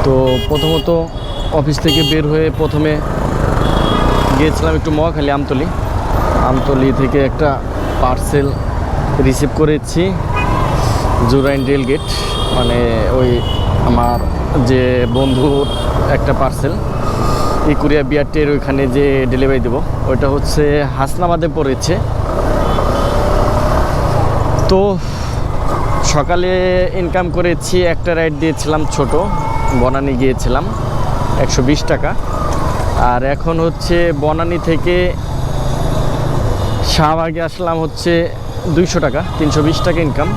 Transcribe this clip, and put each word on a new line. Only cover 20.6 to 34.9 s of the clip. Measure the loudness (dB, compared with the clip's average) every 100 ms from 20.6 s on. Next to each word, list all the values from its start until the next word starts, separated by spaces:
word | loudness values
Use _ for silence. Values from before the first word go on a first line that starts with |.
| 2 2 0 -2
হাসনাবাদে | -2 -2 0 0 0 -2
পড়েছে। | -2 -2 0 -2 -2 -2 -2 -2 0 0 0 0 0 0 0 0 2 2 2 2 2 0 0 0 0 2 2 0 0 0 2
তো | 2 2 0 -4 -4 -4 -2 -2 0 0 0 0 0
সকালে | 2 2 2 0 2 2 2 2 0 0
ইনকাম | -2 0 0
করেছি, | 0 0 0 0 0 2
একটা | 0 0 0
রাইড | 0
দিয়েছিলাম | 0 -2 -2 -2 0 0
ছোট, | 0 0 2 0 -2 -2 0 0 2
বনানী | 2 0 0
গিয়েছিলাম, | 0 0 0 0 0 0 -4 -4 -2 0 0 0 0
একশো | 0 2
বিশ | 2 2 0
টাকা। | 0 0 -2 -2 -2 -2 0 0 0 0 2
আর | 2 2
এখন | 0 -2 -2 0
হচ্ছে | 0 -2 0 2 2 0
বনানী | 0 0 0 -2 0
থেকে | 0 2